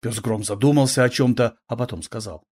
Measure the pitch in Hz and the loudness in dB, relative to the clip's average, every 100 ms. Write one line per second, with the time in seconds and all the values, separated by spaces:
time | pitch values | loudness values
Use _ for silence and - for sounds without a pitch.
0 | 113 110 113 110 104 101 135 147 135 131 | -6 -6 -4 -4 -4 2 4 4 2 2
1 | 127 - 127 120 117 - _ 120 123 - | 2 2 2 2 0 -2 _ -6 -6 -6
2 | - 117 104 80 _ | -12 -12 -12 -14 _